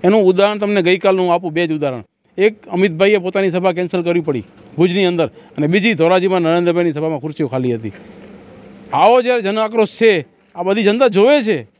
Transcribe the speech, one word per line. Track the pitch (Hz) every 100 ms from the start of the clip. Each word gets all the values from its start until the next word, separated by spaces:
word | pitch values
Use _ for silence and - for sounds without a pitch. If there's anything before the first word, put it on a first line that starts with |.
એનું | 180 220
ઉદાહરણ | 185 185 202 208
તમને | 208 202
ગઈકાલનું | 175 185 196 190 180
આપું, | 170 180
બે | 156 170
જ |
ઉદાહરણ. | 151 143 123 101 _ _ -
એક, | 208 214 -
અમિતભાઈએ | 180 196 160 196 208
પોતાની | 180 190 190
સભા | 175 185
કેન્સલ | 175 180 185
કરવી | 170 175
પડી | 156 131 101 - - -
ભુજની | 175 180
અંદર | 185 175 147
અને | - - - 151
બીજી, | 190 214
ધોરાજીમાં | 170 165 185 185 185
નરેન્દ્રભાઈની | 165 170 175 170 175
સભામાં | 147 160 151
ખુરશીઓ | 151 147 143
ખાલી | 131 127
હતી. | 117 113 - - - - - - - - - -
આવો | 139 190 247
જ્યારે | 240 247
જન | 196 214
આક્રોશ | 214 226 214
છે, | - 226 185 139 _ _
આ | -
બધી | 180 202
જનતા | 202 220 262
જોવે | 190 233 294
છે | 220 156 110